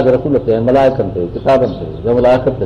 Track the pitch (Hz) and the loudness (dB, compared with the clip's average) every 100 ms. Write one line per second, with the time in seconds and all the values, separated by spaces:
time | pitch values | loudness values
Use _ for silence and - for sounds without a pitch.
0 | 127 127 151 127 117 113 117 135 135 131 | 4 2 0 -2 0 0 2 2 2 0
1 | 98 90 87 113 135 131 120 - 78 - | -4 -4 -6 -4 0 2 0 -4 -10 -8
2 | 107 123 123 127 - - | -2 2 2 2 0 -2